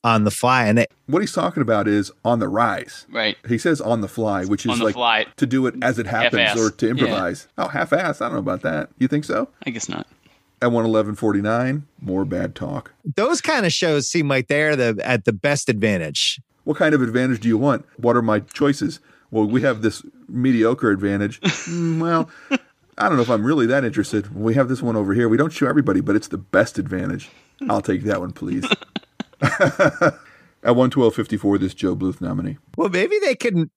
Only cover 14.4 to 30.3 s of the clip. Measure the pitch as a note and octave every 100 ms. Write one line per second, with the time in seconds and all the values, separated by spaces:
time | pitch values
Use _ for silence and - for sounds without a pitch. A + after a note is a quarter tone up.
14.4 | A#2+ C#3+ D3+ D3 A#2+ G#2 - B2 A2 G#2
15.4 | C#3+ C#3+ - A2 G#2+ F#2+ D#2 C#2+ - -
16.4 | _ _ - D3+ D#3+ D3 B2 A#2+ C3 A#2+
17.4 | A2+ A2+ C#3 B2+ - - A#2+ A#2+ A2+ G#2
18.4 | G2+ - C#3+ C#3+ - - _ _ _ A2
19.4 | G#2+ B2+ D3 A2 G#2+ - - _ - B2
20.4 | C3 A#2+ A2 C3 A#2 G2 G2+ G2+ G#2 -
21.4 | F#3 - - E3+ E3 D#3+ E3 E3 - -
22.4 | - C4+ _ _ _ - G#2+ D3 A#2+ A2+
23.4 | A2+ D#3 A#2 C3+ A#2+ - G2 G#2+ G2+ G2+
24.4 | A2 A2+ B2+ B2+ A#2+ A2+ G2 G#2 A#2 A#2
25.4 | D#3 D#3 C#3+ D3 B2 F#2+ G2+ G2+ - F#2+
26.4 | - F#2 A2 - G2 F#2 G2 - - -
27.4 | _ _ C#4 G2+ G#2 F#2 G#2 G2 F2+ -
28.4 | D#2 F2+ - - - - - _ - _
29.4 | D3 - F#3 - F#3+ - F3 - -